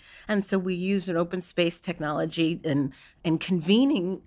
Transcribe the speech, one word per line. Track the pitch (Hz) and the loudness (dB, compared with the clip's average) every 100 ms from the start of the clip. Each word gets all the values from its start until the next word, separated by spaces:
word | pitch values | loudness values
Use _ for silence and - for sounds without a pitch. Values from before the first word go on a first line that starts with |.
| - - - | -14 -14 -2
And | 208 196 | -2 0
so | 196 | -2
we | 185 | -2
use | 180 185 196 180 | -2 0 0 0
an | 170 | -2
open | 170 185 | -2 -4
space | - - 170 - | -4 0 0 0
technology | - 170 151 151 160 165 160 170 | -8 -6 -4 -2 -2 0 0 0
and, | 160 139 135 - - _ | 0 0 0 -6 -20 _
and | 170 160 | -2 0
convening, | - 185 156 220 277 269 175 190 | 0 -2 4 4 4 2 -2 -6